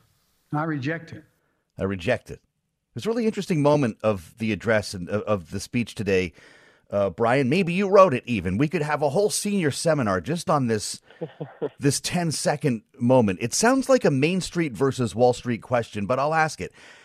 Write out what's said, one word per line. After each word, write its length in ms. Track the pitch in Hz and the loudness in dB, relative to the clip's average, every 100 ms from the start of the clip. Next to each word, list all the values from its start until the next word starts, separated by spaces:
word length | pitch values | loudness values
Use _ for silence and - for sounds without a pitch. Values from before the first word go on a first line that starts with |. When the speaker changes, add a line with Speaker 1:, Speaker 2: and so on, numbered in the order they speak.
| _ _ _ _ _ | _ _ _ _ _
Speaker 1:
and 100 | 151 | -6
I 20 | |
reject 480 | 160 151 131 165 165 | -4 -4 -6 -8 -10
it. 140 | 80 - _ _ _ _ - | -18 -20 _ _ _ _ -8
Speaker 2:
I 60 | |
reject 480 | 95 98 87 117 - | -6 -4 -4 -4 -6
it. 80 | - _ _ _ _ _ 120 | -18 _ _ _ _ _ -8
It's 100 | 196 | -4
a 40 | |
really 160 | 226 220 | -2 -2
interesting 360 | 214 175 165 | -2 -2 2
moment 360 | 143 147 123 - | 4 4 2 0
of 360 | 110 98 80 - | -2 -2 -6 -6
the 160 | 110 | -4
address 400 | 98 113 107 101 | -2 0 0 0
and 160 | 98 85 | -8 -4
of, 140 | 104 | -4
of 280 | 101 104 80 | -2 -4 -4
the 80 | 98 | -10
speech 340 | - 123 113 - | -6 -4 -4 -4
today. 360 | 101 95 90 - - - - _ _ | 0 2 0 -6 -20 -20 -20 _ _
Uh, 200 | 101 98 | 0 0
Brian, 380 | 87 117 135 123 | 0 2 2 2
maybe 240 | 170 170 | 2 0
you 160 | 175 202 | 0 4
wrote 260 | 196 190 | 8 6
it 100 | 123 - | 4 -2
even. 320 | 113 87 98 | -2 0 0
We 100 | 147 | 0
could 140 | 180 | 0
have 200 | 147 147 | -2 0
a 100 | 147 | 0
whole 180 | 160 208 | 0 0
senior 420 | - 208 202 151 | -2 -2 0 0
seminar 480 | - 165 151 110 92 | 0 0 0 0 -2
just 300 | 85 165 - | -2 -6 0
on 180 | 151 123 | 0 2
this, 320 | 107 - - _ - 160 - | -2 -4 -12 _ -14 -14 -12
<laughs> 400 | 143 - 143 - | -16 -8 -8 -2
this 220 | 139 - | 0 0
ten-second 840 | - 175 170 131 180 143 147 113 - - | -4 -4 -2 -2 -2 -2 -2 -2 -6 -4
moment. 400 | 120 131 107 87 | 4 4 4 0
It 120 | 113 | -4
sounds 340 | - 226 269 262 | 0 2 2 2
like 160 | 254 | 2
a 80 | 196 | 4
Main 300 | 135 151 185 | 2 0 0
Street 320 | - 175 160 | -4 -4 -4
versus 420 | 107 135 127 117 107 | 0 -2 0 -4 2
Wall 160 | 123 | 2
Street 300 | 117 120 113 | 2 -4 -6
question, 440 | - 123 113 104 101 | -2 -2 -2 -6 -2
but 140 | 127 | -2
I'll 140 | 147 | 0
ask 260 | 160 156 - | 0 0 -2
it. 140 | 85 - - - | -10 -12 -20 -20